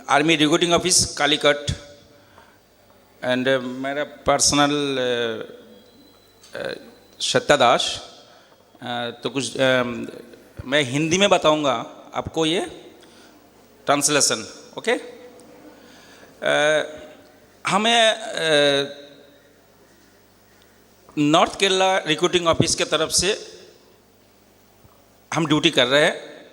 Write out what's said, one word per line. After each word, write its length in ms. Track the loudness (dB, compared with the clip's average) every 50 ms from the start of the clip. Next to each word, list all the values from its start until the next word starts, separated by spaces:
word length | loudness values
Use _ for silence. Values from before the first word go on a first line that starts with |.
| -2 0
Army 280 | 2 2 4 2 2
Recruiting 380 | 2 4 4 2 2 2 2 2
Office, 420 | 2 2 2 2 2 0 0 -2
Calicut. 580 | -2 0 0 0 2 2 2 0 0 -2 -8 -8 -8 -10 -16 -20 -20 -20 _ -20 _ _ _ _ -20 -20 -20 _ _ _ _ _ _ _ _ _ _ _ _ _ _ -4
And, 260 | -2 -2 0 0 0
uh, 100 | 0 0
मेरा 440 | -2 -6 -10 -8 -8 -8 -6 -6 -8
पर्सनल, 680 | -8 -10 -6 -2 0 2 2 2 2 4 4 2 2 2 0 -2 -2 -2 -2
uh, 1600 | -2 -2 -2 -2 -2 -4 -6 -8 -10 -14 -16 -20 -20 -20 -20 -20 -20 -20 -20 -20 -20 -20 _ _ _ _ _ _ -20 -16 -12 -10
uh, 180 | -8 -8 -10 -10 -14 -20 -20 -20 -20 -20 -12 -8
सत्ता 360 | -4 -2 0 0 2 2 4
दास. 580 | 4 4 4 4 2 0 -4 -6 -8 -12 -16 -20 -20 -20 -20 -20 -20 _ _ _ _ _ _ _ -16 -12
अ, 280 | -10 -8 -8 -8 -8
तो 200 | -8 -8 -8 -6
कुछ, 260 | -6 -6 -6 -6 -2
अ, 260 | 0 0 2 2 2 0 -2 -4 -8 -10 -12 -12 -16 -18 -20 -20 -20 -20 -20 -20 -16 -8
मैं 180 | -2 -2 0 0
हिंदी 360 | 0 -2 -2 0 0 2 2
में 120 | 4 4
बताऊंगा 420 | 4 4 4 4 2 2 2 0 -2 -2 -4 -10 -14 -20 -18 -12 -10
आपको 320 | -8 -8 -6 -4 -2 0
ये 140 | 0 0 -2 -4 -6 -10 -16 -20 -20 -20 -20 -20 -20 -20 -20 -20 -20 -20 -20 -20 _ _ _ -20 _ _ -8 -4
ट्रांसलेशन, 840 | -2 -2 0 0 0 0 2 2 0 0 -4 -6 -10 -16 -20 -20 -20 -16 -8
ओके? 360 | -4 -4 -4 -4 -4 -10 -20 -20 -20 -20 -20 -20 -20 -20 -20 -20 -20 -20 -20 -20 -20 -20 -20 -20 -20 -20 -20 -20 -20 -20 -16 -6 -4
अ, 400 | -2 0 2 2 2 0 0 -2 -6 -10 -16 -20 -20 -20 -20 -20 -20 -20 _ -20 _ _ _ -6
हमें, 440 | -2 -2 0 0 2 2 4 4 2
अ, 760 | 2 0 -4 -8 -6 -4 -2 2 2 4 4 4 2 0 -2 -4 -8 -14 -20 -20 -20 -20 -20 -20 -20 _ _ _ _ _ _ _ _ _ _ _ _ _ _ _ _ _ _ _ _ _ _ _ _ _ _ _ _ _ _ _ _ _ _ -10 -4 -2
नॉर्थ 400 | 2 2 4 4 4 2 0 0
केरला 400 | 0 2 2 2 2 2 2 0
रिक्रूटिंग 480 | 0 -2 -2 0 0 0 0 0 2
ऑफिस 280 | 2 2 2 2 2 0
के 100 | -2 -2
तरफ 260 | -2 -2 -2 -2 0
से 480 | -2 0 0 0 -2 -4 -8 -14 -20 -20 -20 -20 -20 _ _ _ _ _ _ _ _ _ _ _ _ _ _ _ _ _ _ _ _ _ -20 -20 _ _ _ _ _ _ _ _ -4
हम 120 | -2 0
ड्यूटी 240 | 2 2 2 2 2
कर 160 | 2 2 2
रहे 180 | 4 4 4 4
हैं 420 | 2 0 -2 -8 -16 -18 -20 -20 -20